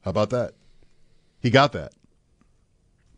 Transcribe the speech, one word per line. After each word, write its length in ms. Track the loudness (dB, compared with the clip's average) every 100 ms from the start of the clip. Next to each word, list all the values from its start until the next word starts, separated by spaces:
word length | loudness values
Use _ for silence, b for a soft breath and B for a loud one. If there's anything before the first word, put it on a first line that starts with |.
How 80 | -6
about 180 | -2 -2
that? 240 | -2 -6 -10 _ -20 -20 _ -20 _ _ _
He 100 | 2
got 220 | 4 2
that. 200 | 0 -12 _ _ _ _ _ _ _ _ _ _ _ _